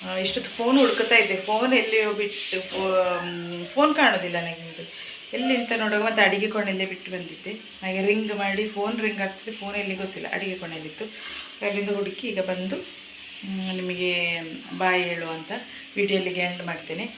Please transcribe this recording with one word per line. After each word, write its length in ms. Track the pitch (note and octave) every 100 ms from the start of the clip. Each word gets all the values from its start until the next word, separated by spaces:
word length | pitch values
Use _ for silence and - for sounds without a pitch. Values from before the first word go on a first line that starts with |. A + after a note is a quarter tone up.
ಆ, 140 | F#3 F#3
ಇಷ್ಟೊತ್ತು 340 | F#3+ - -
ಫೋನ್ 280 | - A#3 C4+
ಹುಡುಕ್ತಾ 360 | B3+ - A3+ A#3
ಇದ್ದೆ, 200 | G3+ F#3+
ಫೋನ್ 380 | G#3 G#3+ B3+
ಎಲ್ಲಿಯೋ 400 | B3+ A3 A3 G#3+
ಬಿಟ್ಟು, 560 | G3+ G3+ - - F#3 F#3
ಫೋ-, 520 | F#3 F#3+ F#3 F3+ F3+ F3
ಮ್, 400 | F3 E3+ F3 F3 C4
ಫೋನ್ 200 | D4+ D4+
ಕಾಣೋದಿಲ್ಲ 400 | C4 F#3+ F3+ E3+
ನನಗಿಂದು 520 | E3+ E3 E3 E3+ E3+ - - - -
ಎಲ್ಲಿ 240 | A3+ C4 B3+
ಅಂತ 140 | A#3 A3+
ನೋಡುವಾಗ 260 | G#3+ G#3
ಮತ್ತೆ 180 | A3 A3
ಅಡಿಗೆ 260 | G3 G3 G#3+
ಕೋಣೆಯಲ್ಲೇ 380 | G#3+ G3+ F#3+ F#3+
ಬಿಟ್ಟು 260 | F#3 F#3
ಬಂದಿದ್ದೆ. 400 | F3+ E3 D#3 F#3
ಹಾಗೆ 540 | G#3+ - - F#3+ F#3+ G3
ರಿಂಗ್ 280 | G#3+ A3
ಮಾಡಿ, 340 | G3+ G3 G3 G#3+
ಫೋನ್ 340 | G3+ G3+ A3+
ರಿಂಗ್ 200 | G#3+ G3
ಆಗ್ತದೆ, 340 | G3 F#3+ - G#3+
ಫೋನ್ 200 | G3+ G#3
ಎಲ್ಲಿ 200 | G3 F#3+
ಗೊತ್ತಿಲ್ಲ, 320 | F#3+ - -
ಅಡಿಗೆ 220 | - F#3+ F#3
ಕೋಣೆಯಲ್ಲಿತ್ತು. 500 | F3 D#3+ D#3 - A3 - - - - - G#3
ಅಲ್ಲಿಂದ 240 | G3+ G3+
ಹುಡುಕಿ 380 | G3+ F#3 - A#3+
ಈಗ 120 | F#3+
ಬಂದು, 360 | F#3 F#3 F#3+ -
ಮ್, 1000 | - - - - - - G3 F#3+ F#3 F#3
ನಿಮಗೆ 640 | F3+ F3 F3+ F3 F3 E3+ D#3+ - - F3+
ಬಾಯ್ 260 | F#3 F3+
ಹೇಳುವಂತ 480 | F3+ E3+ E3 D#3+ D#3+ A#3 - - - G3+
ವಿಡಿಯೋ 240 | G3 F#3+
ಇಲ್ಲಿಗೆ 220 | F3+ F3
ಎಂಡ್ 240 | F3+ F3+ E3+
ಮಾಡ್ತೇನೆ. 380 | D#3+ - E3 A#3